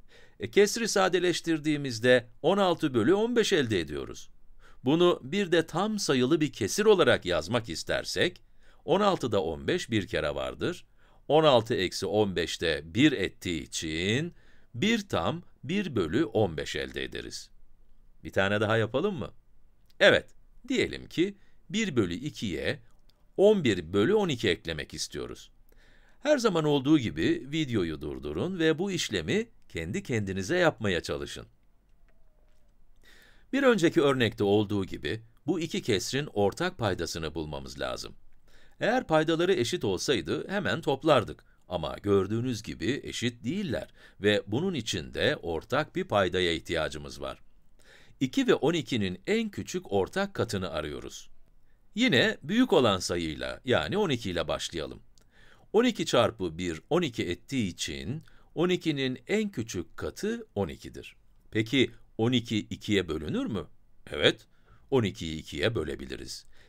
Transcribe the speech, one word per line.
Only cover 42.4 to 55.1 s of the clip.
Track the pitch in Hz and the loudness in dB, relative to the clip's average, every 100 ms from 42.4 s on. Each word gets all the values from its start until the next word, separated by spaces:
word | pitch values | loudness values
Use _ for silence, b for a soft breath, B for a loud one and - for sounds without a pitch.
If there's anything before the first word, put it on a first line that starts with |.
| 127 113 | -2 -4
gibi | - 71 87 143 | -6 -4 -2 -2
eşit | - - 123 117 | -6 -4 -4 -4
değiller | 117 190 185 92 - b b b | -6 -4 -4 -6 -8 b b b
ve | 101 104 101 | 2 2 2
bunun | 113 190 | -2 -2
için | 156 - 87 65 | -4 -4 -6 -6
de | 73 107 151 | 0 0 0
ortak | 85 80 - 135 151 185 | -4 -6 -2 -4 -2 -4
bir | |
paydaya | - 104 92 92 87 | 0 2 2 2 0
ihtiyacımız | 80 - 82 76 73 71 69 | 0 -2 -2 -2 -6 -12 -12
var. | 67 65 - - - - b b b b | -12 -12 -18 -20 -20 -20 b b b b
İki | 131 269 247 | -2 0 2
ve | |
on | 143 - | 2 2
ikinin | 170 120 123 95 90 - | 0 -2 -2 -2 -4 -2
en | 220 220 | -2 -2
küçük | - - 180 - | -8 -8 -8 -2
ortak | 98 90 190 196 | 0 0 -2 -4
katını | - 101 98 92 | -2 -2 -2 -4
arıyoruz. | 80 76 65 64 - - - - - - - - 202 | -6 -6 -8 -12 -14 -18 -20 -20 -20 -20 -20 -10 0
Yine | 254 127 202 - | 4 4 4 0
büyük | 143 226 254 | -2 2 4
olan | 170 117 92 | 6 4 2
sayıyla, | - 87 80 67 64 64 - | 0 -2 -2 -4 -8 -6 0
yani | 101 76 180 | 0 2 -2
on | 196 | 0
iki | 120 104 | -2 -2
ile | 85 76 | -4 -2
başlayalım. | 71 - 82 67 62 - | -4 -4 -6 -8 -12 -20